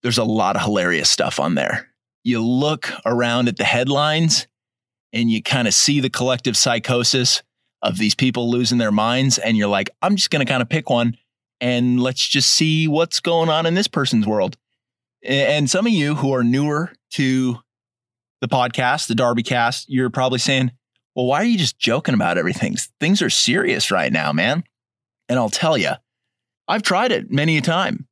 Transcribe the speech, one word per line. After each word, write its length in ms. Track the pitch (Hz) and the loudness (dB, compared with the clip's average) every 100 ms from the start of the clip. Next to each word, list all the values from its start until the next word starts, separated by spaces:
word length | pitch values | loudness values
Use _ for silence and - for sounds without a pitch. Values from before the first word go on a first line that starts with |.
There's 160 | 120 117 | -2 0
a 60 | |
lot 300 | 110 107 95 | 0 2 0
of 60 | 101 | 0
hilarious 480 | - 104 90 85 73 | 0 0 2 2 2
stuff 320 | - 67 - | 0 0 0
on 140 | 71 | 0
there. 340 | 73 60 - - _ _ _ | 0 -2 -4 -8 _ _ _
You 200 | 120 120 | -4 0
look 480 | 113 123 147 151 - - 113 | 0 0 0 -2 -6 -6 -2
around 420 | 120 120 120 120 | 0 0 0 0
at 80 | 98 | 0
the 80 | |
headlines 800 | 101 120 131 139 151 156 165 - - _ _ _ _ _ _ | -2 0 0 0 0 2 2 0 -2 _ _ _ _ _ _
and 160 | 110 117 | -2 0
you 100 | 110 | 0
kinda 320 | - 135 113 | 0 -2 2
see 260 | 98 - 143 | 2 2 2
the 100 | 131 | 0
collective 480 | - 123 123 135 110 | -2 -2 0 0 0
psychosis 840 | - 117 110 123 117 131 123 - - _ _ _ | 0 0 0 0 2 0 2 0 -4 _ _ _
of 160 | - 92 | -4 0
these 180 | 107 | -2
people 360 | - 131 123 120 | 2 0 0 -2
losing 260 | 120 120 120 | 0 0 0
their 160 | 110 | 0
minds. 460 | 104 110 123 135 127 | 0 2 2 2 0
And 180 | 113 110 | 0 0
you're 100 | 104 | 2
like, 220 | 101 101 _ | 0 -2 _
"I'm 140 | 175 202 | -2 0
just 120 | - | 0
gonna 160 | 156 | -2
kinda 220 | 127 135 117 | 0 -2 0
pick 240 | 160 - | -4 -2
one 260 | 120 120 117 _ _ _ _ | 0 0 -4 _ _ _ _
and 400 | 123 123 123 123 | -4 0 0 2
let's 260 | 123 127 - | 0 -2 -2
just 220 | 143 127 | 0 2
see 360 | - 160 156 160 | 2 2 2 2
what's 340 | 151 165 - | 2 0 -2
going 280 | - 170 165 | -2 0 2
on 160 | 156 | 0
in 80 | 165 | 0
this 160 | 170 220 | 0 0
person's 380 | - 135 117 104 | -2 0 0 0
world." 320 | 104 92 - _ _ _ _ _ _ | 0 -2 -4 _ _ _ _ _ _
A-, 320 | - 135 143 | -4 0 2
and 140 | 151 139 | 2 0
some 180 | 185 226 | 0 0
of 60 | |
you 220 | 208 147 | 0 0
who 180 | 147 135 | 0 -2
are 100 | 131 | 0
newer 520 | 120 131 147 147 175 - _ | 2 2 0 -2 -4 -10 _
to 520 | - 135 131 127 117 _ _ _ _ _ _ _ _ | -4 0 0 0 -4 _ _ _ _ _ _ _ _
the 80 | 127 | -2
podcast, 580 | 131 123 120 123 147 - | 0 0 0 0 0 -2
the 80 | |
Derbycast, 680 | 113 123 120 117 123 117 123 - | 0 2 0 0 0 0 -2 -4
you're 220 | 127 127 | -2 -2
probably 300 | 123 127 127 | 0 0 0
saying, 340 | 135 135 127 - _ _ _ | 0 0 0 -4 _ _ _
"Well, 120 | - 123 | -4 0
why 160 | 143 | 0
are 20 | |
you 140 | 226 226 | 2 2
just 200 | 156 - | 0 -2
joking 360 | - 123 - | -2 0 0
about 240 | 120 80 87 | 0 0 0
everything? 380 | 85 - - - - _ | -2 -2 -4 -4 -8 _
Things 200 | 156 196 | 0 2
are 80 | - | 2
serious 640 | - - 123 - - - | 0 2 0 0 0 0
right 200 | 95 69 | 0 0
now, 220 | 76 76 | 0 0
man." 320 | 76 101 151 - _ _ _ _ _ _ | 0 0 0 -6 _ _ _ _ _ _
And 100 | 123 | -2
I'll 120 | 110 | -2
tell 260 | - 165 147 | -2 0 0
you, 160 | 80 64 _ _ _ _ _ _ - | 0 -4 _ _ _ _ _ _ -4
I've 120 | 202 | -2
tried 320 | 202 185 247 | 0 0 0
it 180 | 180 - | -2 -2
many 280 | 139 156 156 | 0 2 2
a 20 | |
time 480 | 156 165 190 - - | 2 0 -2 -4 -10